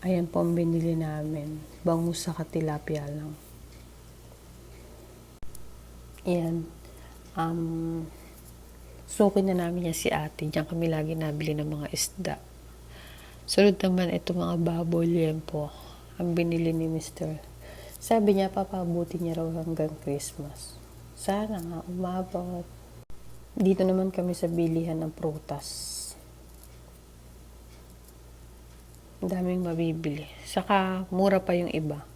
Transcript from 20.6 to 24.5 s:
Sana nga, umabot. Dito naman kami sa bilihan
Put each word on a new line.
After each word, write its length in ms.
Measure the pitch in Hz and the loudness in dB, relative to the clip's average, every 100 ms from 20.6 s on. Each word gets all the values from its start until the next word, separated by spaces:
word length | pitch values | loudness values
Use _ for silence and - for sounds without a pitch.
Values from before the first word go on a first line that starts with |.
| - - - - - - | -14 -16 -18 -18 -18 -6
Sana 400 | - 196 214 208 | 0 0 0 -2
nga, 220 | 170 165 175 | -4 -6 -6
umabot. 720 | 180 180 185 180 175 175 180 170 - - - - - - - - - | -4 -2 -2 -2 -2 -2 -6 -8 -12 -18 -18 -12 -12 -10 -16 -10 4
Dito 240 | 190 190 | 6 6
naman 320 | 185 185 190 | 6 6 2
kami 240 | 185 180 175 | 0 0 0
sa 80 | |
bilihan 560 | 175 | 0